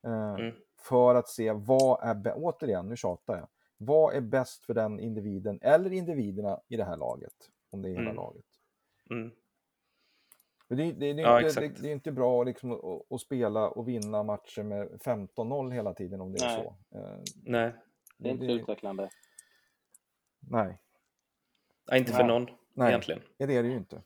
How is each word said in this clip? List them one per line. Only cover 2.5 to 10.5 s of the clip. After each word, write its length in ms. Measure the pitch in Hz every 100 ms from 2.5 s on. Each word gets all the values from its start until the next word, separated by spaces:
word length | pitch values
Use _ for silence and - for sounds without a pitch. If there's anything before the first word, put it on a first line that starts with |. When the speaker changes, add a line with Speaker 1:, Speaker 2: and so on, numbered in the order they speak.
| - 147 92 92
Speaker 1:
nu 80 | 120
tjatar 400 | 98 87 - 90
jag, 120 | 76 _ _ _
vad 380 | 110 151 156
är 60 | 139
bäst 440 | 113 131 127 -
för 100 | -
den 260 | 113 107 101
individen 580 | 113 107 104 98 104 101
eller 300 | 127 156 185
individerna 680 | 185 175 151 107 95 104 95 _
i 80 | 117
det 80 |
här 120 | 90 80
laget, 540 | 62 60 - _ - _ _
om 120 | 101
det 60 | 95
är 20 |
hela 120 | 92
Speaker 2:
Mm. 140 | 87 -
Speaker 1:
laget. 280 | 50 - _ _ _ _ _ _ _
Speaker 2:
Mm. 200 | 117 113 113 _ _ _ _ _ _ _ _ _ - _